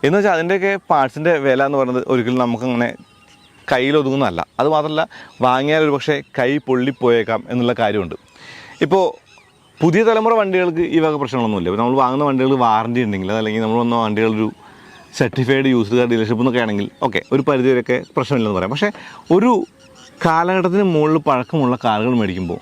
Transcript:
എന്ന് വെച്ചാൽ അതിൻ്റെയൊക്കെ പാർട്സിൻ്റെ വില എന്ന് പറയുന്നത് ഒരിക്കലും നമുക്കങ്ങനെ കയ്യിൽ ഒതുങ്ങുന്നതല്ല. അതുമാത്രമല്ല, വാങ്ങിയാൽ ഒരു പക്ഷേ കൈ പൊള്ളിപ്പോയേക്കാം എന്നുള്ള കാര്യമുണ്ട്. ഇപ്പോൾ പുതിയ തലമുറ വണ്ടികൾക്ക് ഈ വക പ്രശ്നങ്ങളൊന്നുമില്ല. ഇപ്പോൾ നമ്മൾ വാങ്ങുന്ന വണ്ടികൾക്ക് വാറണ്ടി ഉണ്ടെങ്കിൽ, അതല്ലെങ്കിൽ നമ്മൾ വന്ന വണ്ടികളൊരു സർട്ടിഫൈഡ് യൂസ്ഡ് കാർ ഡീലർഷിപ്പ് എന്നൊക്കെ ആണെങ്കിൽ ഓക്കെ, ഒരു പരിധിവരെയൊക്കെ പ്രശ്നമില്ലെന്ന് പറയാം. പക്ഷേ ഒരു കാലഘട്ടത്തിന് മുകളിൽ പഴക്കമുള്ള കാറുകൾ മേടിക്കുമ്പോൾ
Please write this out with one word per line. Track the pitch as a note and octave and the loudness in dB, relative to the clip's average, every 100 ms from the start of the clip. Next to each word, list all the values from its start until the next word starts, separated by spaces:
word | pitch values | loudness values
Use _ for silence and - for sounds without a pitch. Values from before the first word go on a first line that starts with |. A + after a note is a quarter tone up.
| C#3+ | 2
എന്ന് | F#3+ | 2
വെച്ചാൽ | G3+ E3+ | 2 0
അതിൻ്റെയൊക്കെ | E3+ G3 G3 G3 _ | 0 -2 -2 -4 _
പാർട്സിൻ്റെ | D#3+ C3+ D3 D#3 D#3+ C#3 | 0 0 -2 0 0 2
വില | C3 C#3 | 2 2
എന്ന് | C#3+ | 0
പറയുന്നത് | B2+ B2+ - | 0 -2 0
ഒരിക്കലും | B2+ A2+ B2+ | -2 0 0
നമുക്കങ്ങനെ | B2 A#2 B2+ A#2+ A#2 - - _ _ - _ _ - | 0 -2 -4 -2 -2 -4 -18 _ _ -20 _ _ -2
കയ്യിൽ | C3 C3 D3+ | 0 2 2
ഒതുങ്ങുന്നതല്ല. | C3+ C3+ B2+ F2 - - | 0 0 -2 -2 -8 -2
അതുമാത്രമല്ല, | C3+ D#3 D3+ D#3 E3 - - - B2+ | 0 0 -2 -4 -6 -8 -20 -2 0
വാങ്ങിയാൽ | B2+ C#3+ D#3 D#3 | 2 2 2 2
ഒരു | C#3+ | 0
പക്ഷേ | C3+ C#3+ C#3 - | -2 -4 -4 -4
കൈ | B2+ C#3+ - | -2 -2 -2
പൊള്ളിപ്പോയേക്കാം | B2+ B2+ C3 B2 A#2 G#2+ A2 - | -2 0 0 2 2 0 -4 -4
എന്നുള്ള | B2 A#2+ A#2+ | -4 -2 0
കാര്യമുണ്ട്. | A2 G#2 F2 - _ - - - - - | 0 0 -4 -10 _ -20 -20 -20 -20 -6
ഇപ്പോൾ | D#3 F#3+ F3+ - _ - _ _ _ _ | 0 2 0 -4 _ -20 _ _ _ _
പുതിയ | E3 E3+ A3+ | 2 4 2
തലമുറ | A3 A3 A#3 | 2 2 2
വണ്ടികൾക്ക് | G3+ F#3 F3+ D#3+ F3 D#3+ | 2 0 0 -2 0 0
ഈ | |
വക | D#3+ D3+ | 0 -2
പ്രശ്നങ്ങളൊന്നുമില്ല. | C3+ B2+ A#2 G2+ E2+ | -2 -2 -2 -2 -2
ഇപ്പോൾ | G2+ | 0
നമ്മൾ | A#2+ C3+ | 0 2
വാങ്ങുന്ന | B2+ C3+ D3 | 0 0 0
വണ്ടികൾക്ക് | C3+ C3 C3+ A#2+ | 0 0 2 2
വാറണ്ടി | A2 A2+ A#2+ A#2 | 2 0 -2 -2
ഉണ്ടെങ്കിൽ, | G2+ F#2 | -4 -2
അതല്ലെങ്കിൽ | A2 A2 G#2+ A2 | -2 -2 -2 -2
നമ്മൾ | A2+ | 0
വന്ന | A#2+ A#2 | 0 0
വണ്ടികളൊരു | A2 G#2+ A2+ G#2+ G#2+ - - - - - - - | 0 0 0 0 -4 -6 -20 -20 -20 -20 -20 -4
സർട്ടിഫൈഡ് | B2 - B2 C3+ C3+ | -2 -2 0 2 2
യൂസ്ഡ് | B2 G#2 A#2+ | 0 2 0
കാർ | A#2+ | 2
ഡീലർഷിപ്പ് | A#2 A2 A2+ | 0 0 0
എന്നൊക്കെ | B2+ B2 | 0 0
ആണെങ്കിൽ | A2+ G2+ G2+ - C3 | -2 -2 -6 -4 -4
ഓക്കെ, | - - | -4 -2
ഒരു | C3+ C#3 | -2 0
പരിധിവരെയൊക്കെ | C#3 B2+ B2+ A#2+ B2+ - - | 0 2 0 0 -4 -4 -6
പ്രശ്നമില്ലെന്ന് | C3 C3+ G#2+ F#2+ | -2 -2 0 -2
പറയാം. | F#2 C#3+ | -4 -2
പക്ഷേ | G#3 - - - - F3 | -4 -4 -20 -20 0 2
ഒരു | A#3+ A#3 - _ - - - - | 4 0 -2 _ -20 -20 -20 -4
കാലഘട്ടത്തിന് | F3 D#3+ F3 F#3 F3+ F#3 G3 | 0 0 0 0 2 2 2
മുകളിൽ | D#3+ D3+ D#3+ D3 | 2 2 2 2
പഴക്കമുള്ള | C3 B2 D#3+ C3 B2 | 0 0 0 0 0
കാറുകൾ | B2 G#2+ A2+ B2 | 0 0 0 0
മേടിക്കുമ്പോൾ | G#2 F#2 F2+ F2 | 0 -2 -6 -8